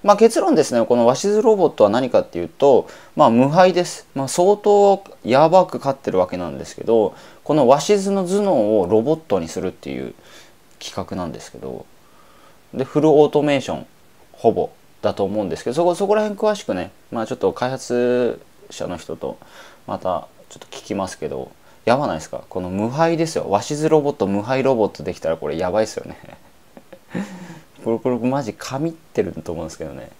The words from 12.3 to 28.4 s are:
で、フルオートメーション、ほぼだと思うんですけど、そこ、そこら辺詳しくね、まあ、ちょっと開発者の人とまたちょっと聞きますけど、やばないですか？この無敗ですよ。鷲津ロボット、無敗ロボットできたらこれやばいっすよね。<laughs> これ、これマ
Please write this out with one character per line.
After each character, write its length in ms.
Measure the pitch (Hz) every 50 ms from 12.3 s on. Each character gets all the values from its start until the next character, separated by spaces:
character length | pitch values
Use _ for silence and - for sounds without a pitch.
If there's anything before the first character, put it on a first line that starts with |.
| _ - - - _ _ _ _
で、 120 | - 120 131
フ 180 | - - 151
ル 80 | 143 156
オ 160 | 156 151 147
ー 20 | 143
ト 140 | - 151
メ 160 | 139 151 143 135
ー 20 |
シ 100 | - -
ョ 40 | 82
ン、 120 | 76 - - _ _ _ _ _ _ - _
ほ 180 | - - - 117
ぼ 200 | 98 92 78 - - _ _ _ _ _
だ 100 | - 101
と 120 | 95 - 101
思 180 | 95 104 107
う 20 | 101
ん 60 | 87
で 60 | 71
す 80 | - -
け 40 | 123
ど、 60 | 120
そ 100 | 156 170
こ、 100 | 180 175
そ 140 | 170 202 190
こ 60 | 214
ら 80 | 214
辺 180 | 214 214 208 196
詳 140 | 220 214 208
し 100 | 202 -
く 100 | - -
ね、 160 | - - - - - _ _
ま 100 | - 117
あ、 60 | 110
ち 60 | -
ょ 20 | 127
っ 40 | -
と 140 | - -
開 160 | - - 123 127
発 720 | 131 127 - - 123 123 123 123 123 123 123 117 120 - - - _ - - -
者 160 | - - -
の 100 | - 90
人 200 | 80 - - 78
と 200 | 78 - 64 - - - - - - - - - _ _
ま 120 | - 101 95
た 280 | - 92 90 80 - - _ _ - _
ち 80 | -
ょ 20 | -
っ 100 | - _
と 80 | -
聞 80 | - -
き 100 | - 104
ま 140 | 98 95 90
す 100 | - -
け 100 | 78 73
ど、 220 | 69 65 64 - - _ _ - - _ _
や 100 | 107 120
ば 100 | 139 147
な 60 | 110
い 40 | 85
で 60 | 80
す 80 | - -
か？ 120 | - - - -
こ 120 | - 92
の 80 | 90 90
無 220 | 92 98 107 117
敗 260 | 127 151 165 165 165
で 100 | 156 165
す 100 | 160 -
よ。 80 | - - -
鷲 240 | 95 104 110 - 151
津 140 | 147 151 156
ロ 140 | 156 156
ボ 80 | 139 143
ッ 20 |
ト、 140 | 143 - 101
無 160 | 95 98 101
敗 200 | 101 120 131 131
ロ 120 | 123 135 131
ボ 120 | 113 104
ッ 20 | 95
ト 140 | - -
で 120 | 76 92 87
き 60 | -
た 100 | - 80
ら 80 | 82 80
こ 100 | - 73
れ 80 | 73
や 140 | 82 90 90
ば 100 | 90 110
い 40 | 110
っ 20 |
す 100 | - -
よ 80 | - -
ね。 140 | - - - - - - - - - _ _ _ _ _ - _ _ - - _ _
<laughs> 120 | - - 202 202 190 180 180 175 165 156 - _ _ -
こ 100 | - 117
れ、 60 | 113 113
こ 120 | - 127
れ 80 | 123 117
マ 240 | 113 127 135 143